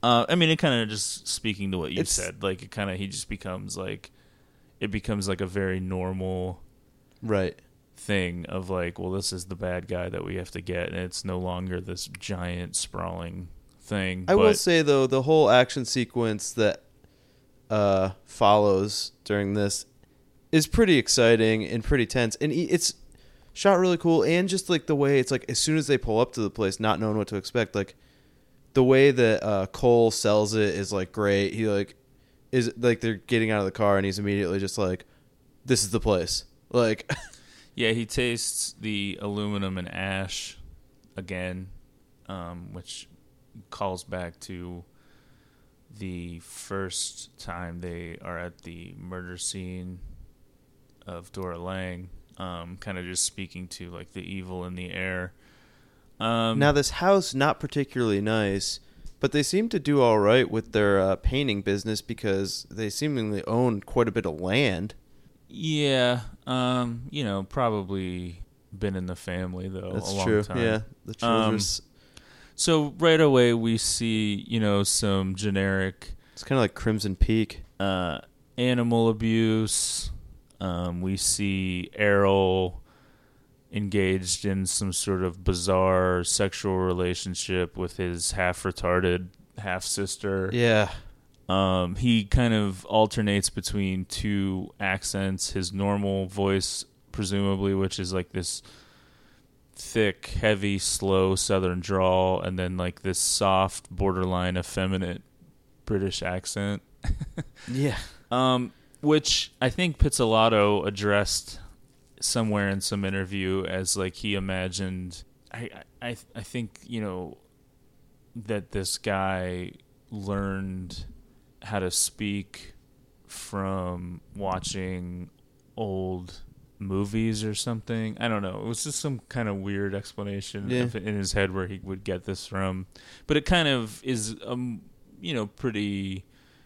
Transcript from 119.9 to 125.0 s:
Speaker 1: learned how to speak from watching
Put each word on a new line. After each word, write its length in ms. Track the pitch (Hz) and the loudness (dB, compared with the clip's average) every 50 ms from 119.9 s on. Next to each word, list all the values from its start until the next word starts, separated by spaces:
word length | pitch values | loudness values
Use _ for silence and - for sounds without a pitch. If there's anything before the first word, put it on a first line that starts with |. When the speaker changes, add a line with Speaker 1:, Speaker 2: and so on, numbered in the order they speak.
| _ _ _ _ | _ _ _ _
Speaker 1:
learned 920 | 110 104 98 98 101 101 98 98 95 95 95 95 92 92 92 87 - - - - - - - _ _ _ _ _ _ _ - | -12 -8 -6 -4 -2 -2 -2 -2 -4 -4 -4 -6 -6 -8 -8 -10 -10 -10 -12 -12 -14 -18 -20 _ _ _ _ _ _ _ -10
how 160 | - 110 101 | -6 -4 -2
to 100 | 92 90 | -2 -2
speak 840 | - - - - - - 107 101 101 101 95 - - - - - - - - _ _ _ _ _ _ _ _ | 0 0 -2 -2 -4 -4 -4 -4 -2 -4 -6 -8 -12 -20 -20 -20 -20 -20 -20 _ _ _ _ _ _ _ _
from 960 | - - - - - - 98 98 95 95 95 90 90 90 87 87 90 87 80 - - - | -18 -16 -16 -12 -8 -6 -4 -4 -2 -2 -2 -4 -4 -6 -6 -8 -10 -12 -14 -16 -16 -12
watching 920 | 101 98 95 92 90 - - - 98 92 92 92 90 | -6 -4 -4 -4 -4 -4 -6 -6 -6 -6 -6 -6 -6